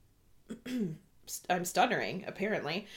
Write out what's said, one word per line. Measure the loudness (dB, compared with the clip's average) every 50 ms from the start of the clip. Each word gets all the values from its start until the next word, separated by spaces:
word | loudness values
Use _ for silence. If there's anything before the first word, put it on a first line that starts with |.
| -20 -20 _ _ _ -20 -20 -20 -14 -12 -12 -12 -8
<clears throat> | -4 -2 0 0 0 -2 -4 -10 -18 _ -20 -12 -10 -10 -6 -2 0
I'm | 0 0 0
stuttering, | 2 4 4 6 6 4 2 2 0 -2 -4 -4 -6
apparently. | -4 -2 0 0 0 0 0 -2 -2 -4 -4 -6 -12